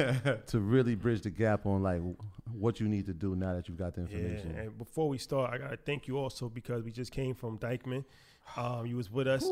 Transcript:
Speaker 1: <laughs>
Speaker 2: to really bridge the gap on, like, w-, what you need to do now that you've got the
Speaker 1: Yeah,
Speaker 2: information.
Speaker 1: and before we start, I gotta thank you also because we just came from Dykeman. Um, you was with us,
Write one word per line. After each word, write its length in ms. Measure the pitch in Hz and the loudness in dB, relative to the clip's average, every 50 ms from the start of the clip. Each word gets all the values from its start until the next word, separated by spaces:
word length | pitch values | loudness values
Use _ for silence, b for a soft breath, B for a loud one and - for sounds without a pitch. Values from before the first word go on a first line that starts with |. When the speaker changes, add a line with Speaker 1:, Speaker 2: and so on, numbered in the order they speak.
| 147 123 | 4 4
Speaker 1:
<laughs> 360 | 127 127 - 139 120 104 - | 4 2 2 2 0 0 -2
Speaker 2:
to 120 | - - 113 | 0 2 2
really 360 | 98 101 123 131 123 120 117 | 4 6 6 6 6 6 2
bridge 260 | 98 85 120 117 101 | 2 2 2 2 2
the 80 | - 107 | 0 -2
gap 360 | 80 90 113 107 104 101 - | 0 4 4 4 4 4 4
on, 160 | 101 98 98 | 2 2 4
like, 160 | 95 95 90 | 4 4 2
w-, 180 | 85 85 90 85 - 107 104 - - - 117 | 2 0 -2 -4 -6 -10 -14 -12 -12 -10 -8
what 280 | 117 107 98 117 110 - | -4 2 2 2 2 2
you 80 | 110 | 2
need 180 | 107 107 101 98 | 2 2 2 0
to 60 | 101 92 | -2 -4
do 220 | 80 101 98 92 | -2 0 0 0
now 180 | 92 95 92 90 | 0 0 0 0
that 120 | 90 85 | -2 -4
you've 100 | - 85 | -6 -6
got 180 | 82 92 87 - | -4 -4 -4 -4
the 60 | 90 87 82 | -4 -6 -4
Speaker 1:
Yeah, 80 | - | -4
Speaker 2:
information. 380 | 85 87 87 107 107 98 82 80 | -2 -2 -2 -2 -4 -6 -6 -6
Speaker 1:
and 200 | 80 110 110 110 | -6 -8 -8 -8
before 320 | 110 120 - - 160 160 147 | -10 -12 -6 -2 0 0 0
we 80 | 139 | 0
start, 360 | 123 - - 147 135 127 120 120 | -2 -4 -2 0 0 0 0 -2
I 40 | |
gotta 200 | 123 139 131 127 | -4 -4 -6 -8
thank 300 | - - - 147 139 - | -6 -4 -4 -4 -4 -2
you 100 | - 131 | -2 -2
also 300 | 143 135 127 - - 127 117 | -2 -2 -2 -4 -6 -6 -6
because 340 | 110 120 - - 120 117 110 | -6 -8 -4 -4 -2 -2 -2
we 80 | 117 | -4
just 200 | 110 123 123 - | -6 -6 -8 -6
came 220 | - 139 135 131 123 | -4 -2 -2 -2 -2
from 240 | - - 113 110 | -4 -4 -6 -6
Dykeman. 480 | 104 - 117 127 127 - 127 127 135 139 B B B B B B B B - - | -4 -4 -4 -4 -4 -2 -4 -4 -4 -6 B B B B B B B B -12 -8
Um, 280 | 123 120 120 123 120 113 | -4 -4 -4 -2 -2 -2
you 120 | 120 120 | -2 -2
was 120 | 123 120 98 | -2 -2 -2
with 180 | 107 135 131 | 0 2 4
us, 220 | 131 135 135 330 381 | 4 4 4 4 2